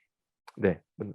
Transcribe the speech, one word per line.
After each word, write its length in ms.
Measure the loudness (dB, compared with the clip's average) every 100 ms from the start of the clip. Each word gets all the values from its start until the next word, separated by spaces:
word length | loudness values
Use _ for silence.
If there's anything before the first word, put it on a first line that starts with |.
| _ _ _ _ -20 0
네, 240 | 2 2 -4 -10
음, 120 | -10